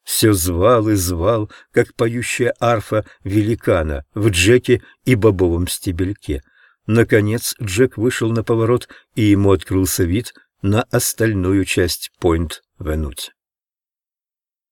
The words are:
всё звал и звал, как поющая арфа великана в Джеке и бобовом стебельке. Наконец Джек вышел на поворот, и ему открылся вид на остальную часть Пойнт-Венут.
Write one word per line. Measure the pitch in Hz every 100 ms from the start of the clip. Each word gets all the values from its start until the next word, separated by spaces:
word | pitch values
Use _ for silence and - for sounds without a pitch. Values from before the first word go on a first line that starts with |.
всё | - - 110
звал | 98 85 85 104 120 107
и |
звал, | 104 87 87 92 113 107 - _
как | - 123 -
поющая | 117 120 117 - 120 -
арфа | 120 117 - 110 - -
великана | 98 104 104 117 - 92 78 69 -
в | 110 107
Джеке | 87 90 127 - - - _
и | - 120
бобовом | 110 95 90 87 90
стебельке. | - - 85 92 101 - 71 - _ _ _ -
Наконец | 113 107 113 104 113 - -
Джек | 107 92 131 -
вышел | 120 - 113
на | 113
поворот, | 113 113 113 123 - - _ -
и |
ему | 104 98 101
открылся | 95 - 95 92 -
вид | 90 85 - - _ _
на | 98 107
остальную | - 127 - - 113 101 90 98 92
часть | - 87 - - _
Пойнт-Венут. | 90 82 82 - _ _ 80 78 73 65 - _ _ _ _ _ _ _ _ _ _ _ _ _ _